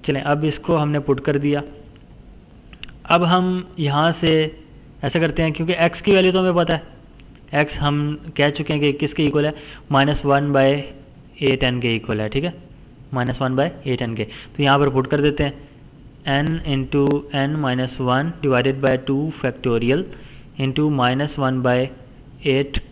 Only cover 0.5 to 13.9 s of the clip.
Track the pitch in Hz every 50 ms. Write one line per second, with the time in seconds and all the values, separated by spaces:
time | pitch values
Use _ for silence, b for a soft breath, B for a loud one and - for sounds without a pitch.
0.5 | 143 - - - 170 156 151 147 147 147 139 143 139 127 135 151 143 143 143 147
1.5 | 143 143 143 - - - - - - - - - - - - - - - - -
2.5 | - - - - - - - - - - - - 170 170 175 165 175 185 185 185
3.5 | 185 180 180 - - - 156 143 139 147 156 170 165 165 175 160 160 156 156 156
4.5 | - - - - - - - - - - - 139 - 175 165 160 143 170 165 160
5.5 | 151 - 165 165 180 170 165 175 170 - - 208 196 190 185 185 180 190 185 185
6.5 | 175 175 170 165 170 156 - - - - - - - - - - - - - -
7.5 | 143 143 151 147 - - 151 143 147 147 147 147 147 151 - 165 - - 143 147
8.5 | 147 147 151 - 156 147 147 147 139 143 156 147 - - 156 147 139 151 143 151
9.5 | 147 B B B B B B - 143 135 139 143 147 - - 143 139 139 143 143
10.5 | 139 135 135 135 139 147 139 - - - - - - - - - - - 147 131
11.5 | 127 127 131 127 123 123 120 120 113 110 110 - 113 107 107 107 113 139 151 175
12.5 | 170 - - - - - - - - - - - - 127 123 127 123 - 135 127
13.5 | 131 131 143 175 170 - - 135